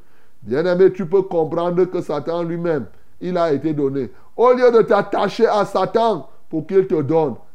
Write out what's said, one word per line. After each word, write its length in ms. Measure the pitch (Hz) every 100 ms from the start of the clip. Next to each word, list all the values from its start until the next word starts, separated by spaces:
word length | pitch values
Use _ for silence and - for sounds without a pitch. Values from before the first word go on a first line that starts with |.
| - - - -
Bien-aimé, 480 | 101 131 180 180 190
tu 120 | - 165
peux 180 | 196
comprendre 640 | 190 180 147 165 170 175 180
que 160 | 180
Satan 420 | 170 147 143 170
lui-même, 420 | 170 170 170 156 98 - - -
il 160 | 180 175
a 140 | 170
été 220 | 139 160
donné. 380 | 147 139 139 120 - - -
Au 160 | 240
lieu 180 | 254 247
de 100 | 233
t'attacher 640 | 208 202 196 202 202 - 214
à 180 | 208 190
Satan 640 | 196 190 226 226 185 - - -
pour 160 | 160 151
qu'il 220 | 190 190
te 140 | 165
donne, 340 | 139 160 151 104 -